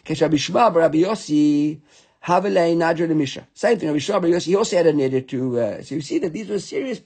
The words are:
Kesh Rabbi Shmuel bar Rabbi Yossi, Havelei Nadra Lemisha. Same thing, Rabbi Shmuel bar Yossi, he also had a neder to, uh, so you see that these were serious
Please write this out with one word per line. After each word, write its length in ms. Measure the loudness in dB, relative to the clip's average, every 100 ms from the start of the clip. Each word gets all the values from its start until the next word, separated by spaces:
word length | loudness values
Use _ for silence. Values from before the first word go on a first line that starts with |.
Kesh 160 | -8 -2
Rabbi 140 | 2
Shmuel 400 | 2 0 2 4
bar 80 | 4
Rabbi 220 | 2 2
Yossi, 720 | 0 -2 -2 2 2 2 0 -4 _ _ _ _
Havelei 500 | 0 0 2 2 2 2
Nadra 320 | 0 0 0
Lemisha. 380 | 0 -2 -6 -18
Same 240 | -4 0 0
thing, 100 | 0
Rabbi 100 | -2
Shmuel 200 | 0 0
bar 60 | 2
Yossi, 180 | 0 2
he 100 | 0
also 220 | 2 2
had 100 | 2
a 40 |
neder 360 | 2 0 -2 -4
to, 320 | -4 -2 -2
uh, 220 | -2 -4
so 120 | -8
you 60 | -10
see 180 | -4 -4
that 140 | -4
these 160 | -6 -6
were 100 | -8
serious 400 | -6 -6 -6 -8